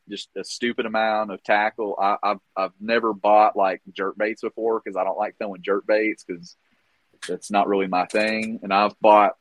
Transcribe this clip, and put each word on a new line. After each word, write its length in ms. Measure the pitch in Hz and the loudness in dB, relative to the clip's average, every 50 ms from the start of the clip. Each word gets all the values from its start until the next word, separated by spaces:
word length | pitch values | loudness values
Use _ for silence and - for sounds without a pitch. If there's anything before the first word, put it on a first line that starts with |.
| _ - | _ -14
just 220 | 101 98 - - _ | -12 -12 -12 -12 _
a 80 | 95 92 | -12 -12
stupid 420 | - - - 120 120 117 - 113 | -10 -8 -4 -4 -4 -2 -2 -4
amount 460 | 113 110 110 110 110 110 107 107 101 95 | -2 0 0 0 2 0 0 -2 -4 -6
of 100 | - - | -10 -2
tackle. 540 | - 107 104 107 107 - - 110 101 - - | 0 2 2 2 0 -2 -4 -6 -6 -4 -2
I, 160 | 98 101 104 - - | 0 0 0 0 -2
I've, 180 | 101 101 98 - _ _ | -4 -4 -4 -8 _ _
I've 160 | 95 95 95 - _ | -6 -6 -6 -6 _
never 320 | 104 110 117 117 113 113 104 | -4 -2 -2 0 0 -2 -4
bought, 440 | 98 - 104 104 104 107 107 - | 0 2 4 6 6 6 6 4
like, 260 | 104 98 95 90 - - 98 90 | 2 0 0 0 -4 -10 -14 -8
jerk 240 | 101 95 95 - | -6 -6 -6 -4
baits 240 | 101 107 107 113 - | -4 -4 -4 -4 -6
before 400 | - 110 - - 110 113 110 110 | -8 -8 -6 -4 -2 -2 -2 -2
'cause 160 | - 113 95 | -4 -6 -6
I 80 | 92 92 | -4 -4
don't 140 | 95 92 98 | -2 -2 -4
like 180 | 107 98 - | -4 -6 -6
throwing 240 | _ 113 104 95 90 | _ -10 -10 -10 -10
jerk 260 | 87 98 98 101 - | -4 -2 -2 -2 0
baits 360 | - 107 107 110 107 104 - - | 0 0 2 2 0 -2 -6 -8
'cause 340 | - 90 85 87 - - _ _ _ _ _ _ _ _ _ _ _ _ _ - - | -12 -12 -12 -12 -18 -20 _ _ _ _ _ _ _ _ _ _ _ _ _ -10 -8
that's 220 | 90 90 - - | -8 -8 -8 -2
not 180 | 104 101 98 95 | 0 0 2 2
really 200 | 101 98 95 92 | 2 0 0 0
my 180 | 92 90 90 | 0 -2 -2
thing. 540 | - - 107 107 110 110 110 110 110 113 - - | 0 0 0 0 0 -2 -4 -6 -6 -8 -10 -4
And 100 | 98 98 | 0 2
I've 260 | 101 104 101 - _ | 2 2 2 0 _
bought 360 | - 110 104 104 101 95 - - | 6 8 8 8 8 6 2 -4